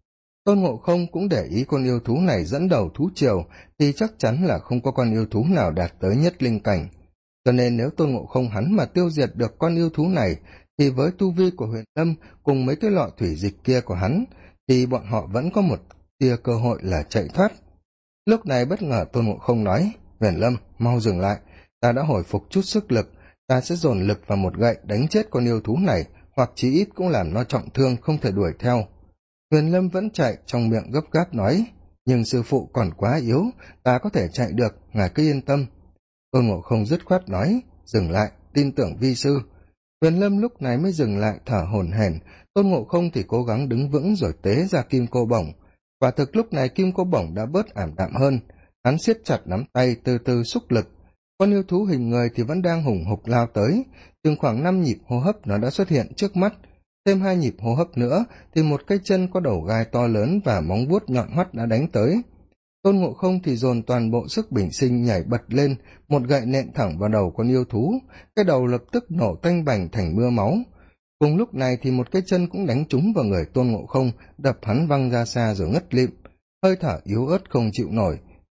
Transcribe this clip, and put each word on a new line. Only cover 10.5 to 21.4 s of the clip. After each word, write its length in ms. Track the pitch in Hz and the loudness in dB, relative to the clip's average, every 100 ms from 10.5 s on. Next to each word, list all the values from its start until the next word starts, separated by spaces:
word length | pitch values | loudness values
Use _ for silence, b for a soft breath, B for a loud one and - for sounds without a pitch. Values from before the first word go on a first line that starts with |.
| B B - | B B 0
thì 120 | 139 | 0
với 220 | 127 156 180 | 2 -2 0
tu 140 | 196 | -2
vi 200 | 170 185 180 | 2 0 -2
của 100 | 110 | -6
Huyền 160 | 113 110 156 | -8 -8 -2
Lâm 200 | 165 156 B B | -2 -2 B B
cùng 220 | - 135 127 | -2 0 0
mấy 100 | 156 | 0
cái 160 | 214 | 0
lọ 180 | 190 113 - | 0 0 -2
thủy 180 | 90 78 | -4 -2
dịch 280 | 98 - | -4 -4
kia 180 | - 127 | 0 0
của 140 | - 90 | 0 -2
hắn, 300 | 92 175 262 B B B - | 0 0 -2 B B B 0
thì 180 | 127 123 | 2 2
bọn 200 | 123 98 | -2 -4
họ 220 | 113 90 | -6 -4
vẫn 200 | 113 160 | -4 -2
có 100 | 214 | 0
một 180 | 185 101 - - _ - | 0 0 -6 -20 _ -2
tia 160 | 127 120 | 0 0
cơ 120 | - 117 | -2 0
hội 240 | 120 - | 0 -2
là 200 | 92 82 | -2 -4
chạy 240 | - 110 78 | -2 -4 -2
thoát. 180 | - 208 - - _ _ _ _ _ - | 0 0 -2 -20 _ _ _ _ _ 0
Lúc 200 | 220 190 | 0 2
này 200 | 127 127 | 0 0
bất 160 | 202 | -2
ngờ 240 | 165 113 80 | -2 -2 -2
Tôn 120 | 123 110 | 0 0
Ngộ 120 | - | -2
Không 260 | - 117 | 0 0
nói, 280 | 101 104 202 - - - | 2 2 0 -4 -16 -2
"Huyền 160 | 107 82 | 0 2
Lâm, 220 | 113 120 - - | 0 -2 -8 -2
mau 220 | 117 123 | 0 2
dừng 200 | 110 90 | 0 0
lại, 180 | 98 104 | 0 -2